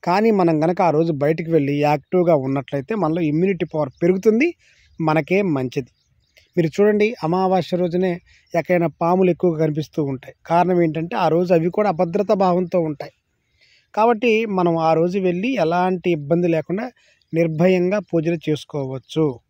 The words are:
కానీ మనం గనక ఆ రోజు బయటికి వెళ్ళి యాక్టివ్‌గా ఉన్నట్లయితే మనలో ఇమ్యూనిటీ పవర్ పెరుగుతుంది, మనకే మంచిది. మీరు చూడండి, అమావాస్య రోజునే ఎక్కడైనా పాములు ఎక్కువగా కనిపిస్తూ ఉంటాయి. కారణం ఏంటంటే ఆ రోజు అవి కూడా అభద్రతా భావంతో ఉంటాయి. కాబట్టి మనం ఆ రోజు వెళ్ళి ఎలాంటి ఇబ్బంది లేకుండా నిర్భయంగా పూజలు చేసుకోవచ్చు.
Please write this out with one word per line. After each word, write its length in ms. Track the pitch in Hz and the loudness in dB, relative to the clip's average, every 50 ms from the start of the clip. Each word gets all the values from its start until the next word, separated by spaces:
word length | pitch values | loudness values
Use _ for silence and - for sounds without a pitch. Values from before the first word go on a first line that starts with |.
| - | 0
కానీ 280 | 175 175 202 220 226 | 2 2 2 4 2
మనం 320 | 214 196 180 165 160 151 156 | 4 4 2 2 2 2 0
గనక 180 | 165 185 175 | 0 2 2
ఆ 80 | 190 170 | 2 2
రోజు 220 | 147 151 165 165 160 | 4 2 2 0 0
బయటికి 380 | 139 143 147 165 160 170 160 | 0 0 0 0 -2 -2 0
వెళ్ళి 220 | 165 156 143 139 143 147 | 0 0 2 2 0 0
యాక్టివ్‌గా 560 | 147 147 151 143 _ _ - 185 175 170 165 | 2 0 0 0 _ _ 0 2 4 4 2
ఉన్నట్లయితే 600 | 143 131 135 135 139 131 - - 143 135 - 226 | 2 2 -2 -4 -4 -4 -6 -8 -8 -6 -4 -4
మనలో 260 | 214 175 156 160 180 | -2 -2 -2 -2 -2
ఇమ్యూనిటీ 440 | 170 151 147 160 180 196 196 165 185 | -2 -2 0 0 0 0 -2 -4 -6
పవర్ 240 | 160 - 156 147 131 - _ 170 | -6 -4 -6 -6 -6 -4 _ 0
పెరుగుతుంది, 520 | 175 185 196 185 226 214 226 294 349 339 _ _ _ _ _ _ _ _ - | 0 0 2 2 2 2 2 0 -2 -4 _ _ _ _ _ _ _ _ -4
మనకే 400 | 165 156 156 160 147 - 180 196 | -2 0 0 0 0 0 0 0
మంచిది. 500 | 208 185 151 135 127 123 - 143 123 _ _ _ _ _ _ _ _ _ _ - _ _ _ | 0 0 -2 -2 -4 -4 -6 -8 -8 _ _ _ _ _ _ _ _ _ _ -20 _ _ _
మీరు 100 | 175 165 | -2 -2
చూడండి, 480 | 160 - - 202 214 208 208 208 214 247 - - | -2 0 2 2 2 4 2 0 -2 -2 -4 -4
అమావాస్య 540 | 156 175 185 190 185 185 185 165 - - | -2 -2 0 0 2 0 0 0 -2 -2
రోజునే 340 | 175 180 175 160 180 185 185 170 175 _ _ _ _ _ _ - | -2 -2 -2 0 -2 -2 -2 -2 -6 _ _ _ _ _ _ -4
ఎక్కడైనా 340 | 170 - - 180 175 170 160 151 _ | -4 0 0 0 0 0 -2 -2 _
పాములు 280 | 170 165 180 190 190 180 | 0 0 2 2 2 2
ఎక్కువగా 360 | 165 - - 180 165 151 160 | 2 2 0 0 0 0 -2
కనిపిస్తూ 380 | 156 151 156 147 - _ - 151 | -2 0 -4 -6 -6 _ -4 -4
ఉంటాయి. 320 | 139 135 127 - - - _ _ | -4 -6 -8 -10 -18 -20 _ _
కారణం 380 | - 165 170 175 180 185 175 175 | -2 0 2 2 2 2 2 2
ఏంటంటే 320 | 160 147 165 160 170 233 | 0 0 -4 -8 -6 -4
ఆ 120 | 226 185 | -2 0
రోజు 260 | 160 160 170 180 175 185 | 2 2 0 2 2 2
అవి 160 | 165 160 180 | 2 2 0
కూడా 200 | 175 - 208 202 | -2 0 -2 -2
అభద్రతా 440 | 180 156 185 170 170 202 208 190 220 | 0 -2 -4 -2 -2 -4 0 0 0
భావంతో 460 | 185 196 180 175 180 185 170 - 180 | 2 2 2 2 0 -2 -2 -2 -2
ఉంటాయి. 320 | 165 156 147 - - - _ _ _ _ _ _ _ _ _ _ _ _ _ _ _ _ - | -2 -2 -6 -8 -12 -20 _ _ _ _ _ _ _ _ _ _ _ _ _ _ _ _ -2
కాబట్టి 500 | 202 214 233 240 208 254 240 214 220 226 | 0 2 2 2 2 2 2 2 2 0
మనం 320 | 220 196 185 180 175 165 | -2 -2 0 0 0 0
ఆ 160 | 165 160 160 160 | 0 2 2 2
రోజు 260 | 160 165 180 180 202 | 2 2 0 0 0
వెళ్ళి 360 | 185 180 175 180 196 254 269 | 0 0 -2 -2 -2 -4 -2
ఎలాంటి 560 | 214 165 160 170 180 180 185 185 175 - 180 | 0 0 0 0 0 0 0 -2 -2 -2 -2
ఇబ్బంది 360 | 170 151 143 139 170 175 175 | -2 -2 -2 -2 0 0 2
లేకుండా 440 | 175 165 160 147 - 170 202 233 254 _ _ _ _ _ _ _ _ - | 0 0 -2 -2 -4 -6 -6 -6 -10 _ _ _ _ _ _ _ _ -2
నిర్భయంగా 680 | 160 170 165 160 151 170 185 185 180 175 180 196 208 | 0 0 0 2 2 2 4 4 2 2 0 -2 -4
పూజలు 380 | 185 _ - 165 156 170 175 160 - - | -6 _ -2 -2 0 -2 -4 -4 -2 -4
చేసుకోవచ్చు. 920 | 151 135 - - - 147 135 131 131 131 _ _ - 156 160 147 127 - _ _ | -4 -4 -6 -10 -10 -8 -8 -8 -10 -12 _ _ -2 -2 0 0 -2 -6 _ _